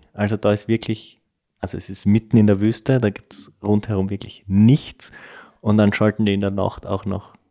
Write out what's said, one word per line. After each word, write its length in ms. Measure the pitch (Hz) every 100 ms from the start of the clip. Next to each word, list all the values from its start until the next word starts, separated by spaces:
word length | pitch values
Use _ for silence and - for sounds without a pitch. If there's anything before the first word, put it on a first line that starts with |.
| _
Also 240 | - 104 104
da 160 | 107
ist 160 | 104 -
wirklich, 540 | 113 - 110 - _ _ _ _ _
also 180 | - -
es 120 | -
ist 160 | 98 101
mitten 300 | 107 110 117
in 120 | 104
der 120 | 98
Wüste, 400 | 107 113 - 131
da 100 | 107
gibt's 440 | 98 - - - _
rundherum 460 | 101 107 104 101 98
wirklich 340 | 101 - - -
nichts. 680 | 98 110 143 - - - - - - - _
Und 160 | - 104
dann 160 | 101
schalten 320 | - 107 - 107
die 80 |
in 80 | 98
der 100 | 98
Nacht 340 | 98 98 - 98
auch 200 | 98 101
noch 300 | 95 - _ _